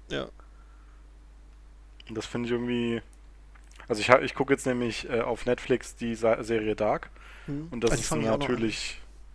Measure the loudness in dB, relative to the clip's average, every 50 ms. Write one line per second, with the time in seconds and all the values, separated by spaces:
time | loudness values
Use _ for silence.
0 | -10 -6 -6 -6 -6 -6 -10 -16 -20 -20 -20 -20 -20 -20 -20 -20 -20 -20 -20 -20
1 | -20 -20 -20 -20 -20 -20 -20 -20 -20 -20 -20 -20 -20 -20 -20 -20 -20 -20 -20 -18
2 | -14 -10 -8 -8 -6 -4 -4 -4 -2 0 0 0 0 0 0 0 2 0 0 -2
3 | -4 -8 -16 -20 -20 -20 -20 -20 -20 -20 -20 -20 -20 -20 -20 -8 -4 -2 -2 2
4 | 6 8 8 8 6 4 0 0 2 2 2 2 2 0 0 0 0 -2 -2 -4
5 | -4 -2 -2 0 0 0 -2 -2 0 0 0 0 2 2 2 2 0 -4 -10 -6
6 | -4 -4 -2 2 4 4 4 4 2 0 0 0 0 0 0 2 2 2 0 0
7 | -4 -10 -16 -18 -20 -18 -18 -14 -10 -8 -6 -6 -6 -8 -2 2 2 2 4 2
8 | 2 0 0 2 2 2 2 2 2 2 2 2 2 0 0 -2 -6 -8 -8 -10
9 | -14 -16 -16 -18 -18 -16